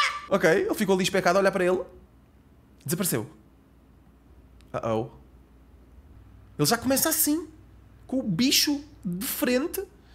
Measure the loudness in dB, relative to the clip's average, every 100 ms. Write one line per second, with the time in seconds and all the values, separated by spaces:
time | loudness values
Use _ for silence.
0 | 2 -2 -4 2 4 2 0 -2 0 0
1 | 0 2 2 4 2 2 0 0 -4 -16
2 | -20 -20 -20 -20 -20 -20 -20 -16 -8 -4
3 | -2 -4 -6 -14 -20 -20 _ -20 -20 -20
4 | -20 -20 -20 -20 -20 -20 -10 -6 -2 -4
5 | -4 -12 -20 -20 -20 -20 -20 -20 -20 -20
6 | -20 -20 -20 -20 -18 -2 0 2 0 0
7 | 2 0 0 0 -4 -16 -20 -20 -20 -20
8 | -6 -4 -2 2 2 4 2 0 -6 -10
9 | -8 -6 -6 -4 0 0 0 -6 -10 -14
10 | -20